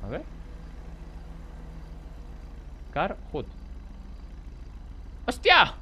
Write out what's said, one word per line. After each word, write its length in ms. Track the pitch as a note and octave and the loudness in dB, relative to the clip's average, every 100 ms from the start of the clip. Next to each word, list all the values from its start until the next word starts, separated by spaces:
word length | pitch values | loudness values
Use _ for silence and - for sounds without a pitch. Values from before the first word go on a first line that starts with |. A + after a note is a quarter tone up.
A 40 | G3+ | -2
ver. 140 | C3 D#4+ - - - - - - - - - - - - - - - - - - - - - - - - - - | -4 -4 -8 -10 -10 -10 -10 -10 -10 -10 -10 -10 -10 -10 -10 -10 -10 -8 -10 -10 -10 -10 -10 -10 -10 -10 -10 -4
Carhut. 540 | C#3 F#3 G3+ - D3+ - - - - - - - - - - - - - - - - - - - | 2 2 0 -4 -4 -4 -6 -8 -8 -8 -10 -10 -10 -10 -10 -10 -10 -10 -10 -10 -10 -10 -4 0
¡Hostia! 480 | A#3+ - F4 - - | 4 10 12 10 6